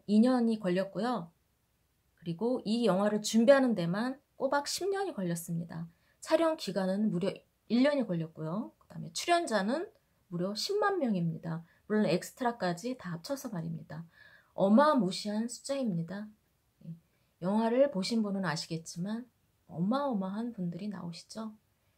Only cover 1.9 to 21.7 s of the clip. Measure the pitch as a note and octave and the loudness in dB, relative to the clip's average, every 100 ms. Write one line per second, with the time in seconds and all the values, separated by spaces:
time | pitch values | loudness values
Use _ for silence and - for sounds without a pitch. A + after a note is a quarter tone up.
1.9 | _ _ _ E3+ E3 A3+ B3+ - A#3 A3+ | _ _ _ -8 -4 -2 -2 -2 0 2
2.9 | F3+ G#3 G#3 G#3 A3+ A#3 C#4 B3+ G#3 E3+ | 2 2 0 0 4 8 8 6 2 0
3.9 | F#3+ B3 C4+ _ - C4+ C#4+ C#4+ - F#4 | -2 -4 -6 _ -6 -2 0 -2 -4 -2
4.9 | G4 G4 - F3+ E3+ - E3 E3+ E3+ E3+ | -2 -4 -4 -4 -4 -4 -6 -6 -10 -12
5.9 | _ _ _ - D#4+ E4 D#4+ - F#3+ F#3 | _ _ _ 2 4 4 0 -4 -2 0
6.9 | G3 G#3+ F3 F#3+ - _ _ - A#3 C4+ | 0 0 0 -2 -6 _ _ 0 4 4
7.9 | C#4+ G#3+ E3+ D#3+ - D#3 F#3+ D#4 - - | 4 0 -2 -4 -8 -6 -6 -8 -12 -18
8.9 | E3+ D#3+ - - E4+ D#4 G#3+ G3 D4 G#4 | -14 -10 -6 2 2 2 0 0 -2 -4
9.9 | _ _ _ - F3 F#3 G#3+ - G4+ G#4 | _ _ _ -10 -4 -4 -4 -2 0 0
10.9 | F#4+ B3+ F#3+ E3 D#3+ E3 D#3+ - _ - | 2 0 2 0 -2 -6 -8 -10 _ -2
11.9 | G#3+ G#3+ F3 - - A#3+ A#3+ F3+ E3+ A#3+ | 2 2 2 -2 -4 -4 -2 -2 -2 -4
12.9 | B3+ F3+ E3 - C#4 C4 F3 E3 D#3+ D#3 | -6 -8 -8 -6 -8 -6 -6 -6 -8 -10
13.9 | D3+ E3 - - - _ - F#3+ A3 D4 | -14 -14 -18 -20 -20 _ 0 6 8 8
14.9 | C#4+ F#3 F3+ G#3 G#3+ A#3 - - C#4 B3 | 6 2 -2 -4 -4 -4 -8 -6 -4 -2
15.9 | E3+ E3 G3 G#3+ - _ _ _ _ E3 | -2 -4 -8 -12 -16 _ _ _ _ -16
16.9 | E3 _ _ _ - F3 G#3+ A3+ B3 C#4+ | -16 _ _ _ -6 0 2 4 4 4
17.9 | F#3+ F#3 A#3 G#3 G3 F#3 D3+ - E3 D#3+ | 2 -2 0 0 -2 -2 -2 -4 -8 -8
18.9 | E3+ F#3+ A3+ B3+ _ _ _ - D#3 F#3+ | -8 -6 -6 -10 _ _ _ -12 -4 0
19.9 | C4+ C#4+ G#3+ F#3+ G3+ A#3+ A3+ F3 E3+ G#3 | 0 0 -2 -4 -4 -6 -6 -6 -6 -8
20.9 | F#3 F3 E3 - G#3+ A3 G#3+ _ | -8 -10 -12 -14 -12 -12 -14 _